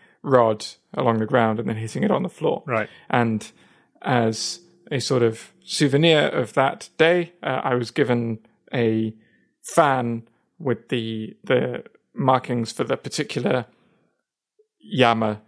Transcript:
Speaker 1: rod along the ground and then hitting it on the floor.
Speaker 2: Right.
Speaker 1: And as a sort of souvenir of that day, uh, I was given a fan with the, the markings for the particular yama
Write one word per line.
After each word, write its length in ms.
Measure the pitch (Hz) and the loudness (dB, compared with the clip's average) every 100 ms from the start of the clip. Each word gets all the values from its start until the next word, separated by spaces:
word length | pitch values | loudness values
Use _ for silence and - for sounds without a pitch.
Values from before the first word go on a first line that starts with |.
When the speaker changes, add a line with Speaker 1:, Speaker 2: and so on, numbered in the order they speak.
| _ _ | _ _
Speaker 1:
rod 440 | 143 131 113 107 - - _ | 2 4 4 2 -6 -18 _
along 240 | - 127 113 | -2 0 0
the 60 | 110 | 2
ground 320 | 123 113 110 | 2 2 0
and 80 | 117 | -4
then 100 | 110 | -6
hitting 260 | 110 135 | -6 -4
it 60 | - | 0
on 120 | 135 | 0
the 60 | 185 | -2
floor. 340 | - 156 - - | -4 -4 -4 -4
Speaker 2:
Right. 240 | 113 104 - - | -4 -4 -12 -2
Speaker 1:
And 420 | 123 117 110 - _ _ _ _ _ | 0 2 -2 -6 _ _ _ _ _
as 580 | - 120 113 107 - - _ _ - | -2 0 0 -2 -8 -10 _ _ -8
a 80 | 139 | -6
sort 220 | - 127 | -2 2
of 280 | 117 110 - _ | 2 0 -14 _
souvenir 640 | - - 147 139 165 151 143 | -10 -2 2 4 4 4 2
of 240 | 151 117 | -2 -2
that 380 | - 135 - - - | 0 0 -2 -10 2
day, 340 | 160 180 170 - | 4 4 0 -8
uh, 200 | 151 127 | -6 -4
I 120 | 135 123 | -2 -2
was 140 | 117 | -2
given 500 | - 127 120 117 110 _ _ - | 0 2 2 -2 -6 _ _ -8
a 420 | 127 113 113 110 - _ _ _ _ | -2 0 0 -2 -6 _ _ _ _
fan 680 | - - 147 131 120 113 113 _ _ - | -4 2 4 2 -2 -6 -10 _ _ -10
with 300 | 147 113 - | -4 -4 -4
the, 480 | 123 113 110 110 - | -6 -6 -8 -10 -12
the 420 | - 127 127 123 - _ _ | 0 0 0 -6 -14 _ _
markings 580 | - 135 131 - 123 113 | -4 0 0 0 -4 -4
for 140 | - | -6
the 140 | 117 131 | -4 -4
particular 680 | - - 147 131 120 127 117 _ _ _ _ _ _ _ _ _ _ _ | -6 -8 -6 -4 -2 -2 -4 _ _ _ _ _ _ _ _ _ _ _
yama 640 | - 127 123 113 110 107 | -8 2 4 4 0 -4